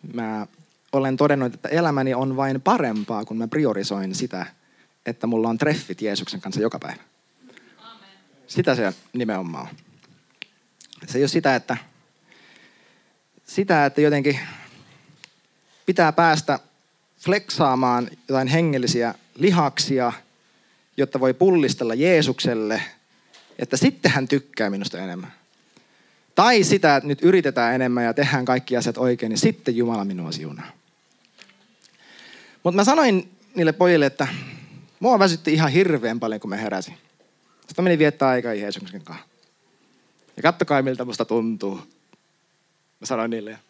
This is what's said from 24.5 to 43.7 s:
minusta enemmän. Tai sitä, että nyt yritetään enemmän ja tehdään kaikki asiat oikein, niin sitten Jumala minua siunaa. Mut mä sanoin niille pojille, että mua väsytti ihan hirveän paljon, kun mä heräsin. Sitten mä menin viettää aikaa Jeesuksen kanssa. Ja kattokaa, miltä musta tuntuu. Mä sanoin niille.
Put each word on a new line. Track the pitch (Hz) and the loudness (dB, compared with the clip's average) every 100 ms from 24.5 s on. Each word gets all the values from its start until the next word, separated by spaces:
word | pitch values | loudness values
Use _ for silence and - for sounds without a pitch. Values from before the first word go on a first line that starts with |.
| - 107 | -4 -4
minusta | 98 98 90 | -2 -6 -8
enemmän. | 92 90 90 - _ _ _ _ _ _ _ _ _ | -10 -10 -14 -20 _ _ _ _ _ _ _ _ _
Tai | - 214 233 | 4 6 6
sitä, | 160 196 160 139 | 4 4 4 4
että | 147 | 2
nyt | 139 | 2
yritetään | 170 185 143 135 117 | 4 4 2 0 0
enemmän | 127 127 123 | 2 0 0
ja | 117 | 0
tehdään | 117 139 139 | 0 0 0
kaikki | 127 127 - 123 | 0 -2 0 -2
asiat | 113 117 | -2 -2
oikein, | 127 120 113 | -2 0 -2
niin | 110 | 0
sitten | - 180 - 117 | 0 0 -4 -2
Jumala | 120 113 | -2 -2
minua | 98 90 82 | -4 -6 -8
siunaa. | 80 78 73 80 - _ _ _ _ _ _ - _ _ _ - _ - - - - - _ | -10 -12 -14 -18 -20 _ _ _ _ _ _ -20 _ _ _ -20 _ -20 -20 -20 -20 -20 _
Mut | 175 | 0
mä | 185 | 2
sanoin | 208 302 269 190 - _ _ | 4 4 4 2 -2 _ _
niille | 233 160 | 0 0
pojille, | 156 180 165 139 | 4 4 4 2
että | - 139 - - - - - - _ | 0 -6 -6 -12 -18 -20 -20 -20 _
mua | 220 233 | 2 6
väsytti | 190 160 160 | 4 2 0
ihan | 156 156 | 2 2
hirveän | 143 185 143 113 117 | 2 2 0 -2 -4
paljon, | 113 107 | -4 -6
kun | 110 | -6
mä | 101 | -8
heräsin. | 110 95 90 82 _ _ _ _ _ _ | -6 -6 -8 -18 _ _ _ _ _ _
Sitten | - - | -12 -2
mä | |
menin | 185 160 | 0 4
viettää | 151 151 135 | 2 2 0
aikaa | 127 120 | 0 -2
Jeesuksen | 107 104 98 92 95 | -6 -6 -10 -14 -18
kanssa. | 78 80 - _ _ _ _ _ _ _ _ _ _ - | -16 -18 -20 _ _ _ _ _ _ _ _ _ _ 0
Ja | |
kattokaa, | 160 170 - 143 | 0 0 0 0
miltä | 131 127 | 0 -4
musta | 123 117 | -8 -6
tuntuu. | 113 117 113 107 101 95 - _ _ _ _ _ _ _ _ _ _ _ | -2 0 0 -4 -6 -8 -14 _ _ _ _ _ _ _ _ _ _ _
Mä | 110 | -8
sanoin | 120 117 | -4 -4
niille. | 113 104 107 _ | -6 -10 -18 _